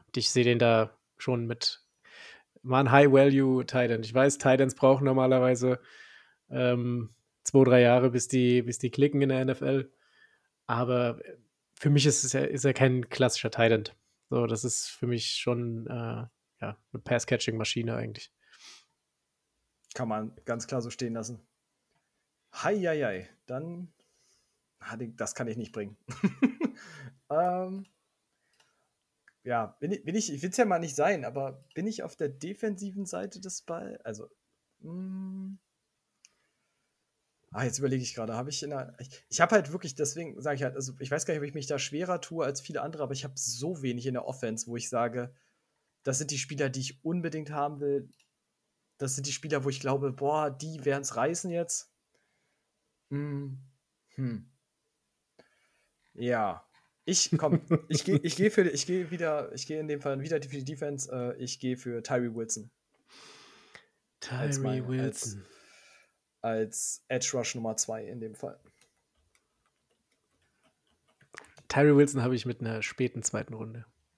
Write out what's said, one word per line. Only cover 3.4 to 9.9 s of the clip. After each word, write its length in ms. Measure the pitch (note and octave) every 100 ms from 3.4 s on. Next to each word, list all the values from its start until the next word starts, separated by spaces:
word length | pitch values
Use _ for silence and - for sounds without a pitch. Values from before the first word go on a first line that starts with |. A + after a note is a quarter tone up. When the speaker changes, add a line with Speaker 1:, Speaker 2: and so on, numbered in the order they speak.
| C3+ B2+ B2 B2+ A#2+
Speaker 1:
End. 140 | A2+
Ich 100 | A2+
weiß, 240 | B2 C#3 C#3
Tight 220 | C3+ C3
Ends 140 | C3
brauchen 300 | - C3+ C3+
normalerweise, 760 | C#3 C3 C3 C3 B2+ B2 B2+ B2 - - - - _ _ -
ähm, 640 | C3 B2 B2 A#2+ A#2+ A2+ - _ _
zwei, 200 | - C#3
drei 180 | B2+ B2+
Jahre, 280 | A#2+ B2 C3
bis 160 | A#2+ -
die, 340 | C3 B2 B2
bis 160 | A#2 A#2+
die 120 | B2
klicken 320 | - C#3+ C#3+
in 60 | C#3
der 120 | C3
N 100 | C3
F 100 | C3
L. 320 | C3+ C3+ B2+